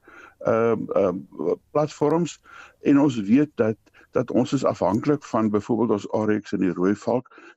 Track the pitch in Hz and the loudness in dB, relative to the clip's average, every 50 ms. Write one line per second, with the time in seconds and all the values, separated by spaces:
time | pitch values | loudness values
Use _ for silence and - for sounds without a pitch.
0 | _ - - - - - _ - - - 113 113 113 117 113 - - - - - | _ -20 -20 -20 -20 -20 _ -4 -2 0 2 2 2 0 0 -2 -2 -2 0 2
1 | 98 92 87 92 71 - - - 73 85 90 - _ _ - 147 151 147 - - | 2 2 0 -4 -8 -12 -10 -6 -4 -4 -4 -4 _ _ -2 -2 -2 -2 -4 -2
2 | 151 147 156 170 175 - - - _ - - - - - _ _ - - 143 139 | 0 0 2 0 -2 -2 -6 -14 _ -20 -20 -20 -20 -20 _ _ 2 4 4 4
3 | 143 151 127 117 98 98 117 139 147 147 _ - 117 113 113 - _ _ _ - | 4 2 0 -2 0 2 4 4 4 2 _ 0 0 0 0 -4 _ _ _ -20
4 | - _ - - 120 - - - - - - 135 - - - - 95 87 95 123 | -14 _ -4 -4 -2 0 0 -2 0 0 -2 -2 0 0 -2 0 0 0 0 0
5 | 139 143 147 - - - - 113 110 110 104 104 101 - 117 107 117 110 107 101 | 0 0 -2 -2 -2 -4 -2 -2 0 0 0 -2 -2 -2 -2 0 0 0 0 -2
6 | 98 - - 110 107 107 107 104 - - - 90 95 90 82 87 90 95 104 104 | -4 -4 -4 -2 0 0 -2 -2 -4 -6 -4 -2 0 0 0 0 0 0 0 0
7 | - - 113 127 - _ - - - - - | -2 -2 -2 -2 -4 _ -20 -20 -20 -20 -18